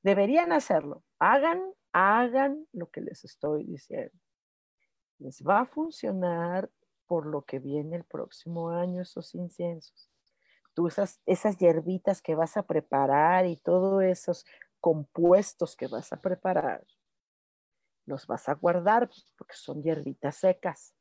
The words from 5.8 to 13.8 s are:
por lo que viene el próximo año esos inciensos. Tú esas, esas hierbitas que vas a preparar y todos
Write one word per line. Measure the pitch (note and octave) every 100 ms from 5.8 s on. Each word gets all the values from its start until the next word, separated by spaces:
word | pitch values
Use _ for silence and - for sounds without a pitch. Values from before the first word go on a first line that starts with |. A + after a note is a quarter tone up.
| D#4+ - A3 F#3+ F3+ E3+ E3+ F#3 G#3+ _ _ _ _
por | E3+ D3+
lo | D3
que | - C3+
viene | C3+ D3 D3+ E3+
el |
próximo | - D3+ - - E3+ E3+ E3
año | E3+ F3+ F3+
esos | F#3 - F3
inciensos. | F3+ F3 - F3 E3 - _ _ _ _ _ _ _ _
Tú | - E3+
esas, | F3+ G3 - -
esas | F3+ G#3+ F#3
hierbitas | F3 D#3+ D#3+ F#3 - F#3
que | - D#3+
vas | D#3+ G#3+
a |
preparar | G3 D#3+ - C#3 C#3 C#3+ D#3 F#3 F#3
y | D#3+
todos | - F3+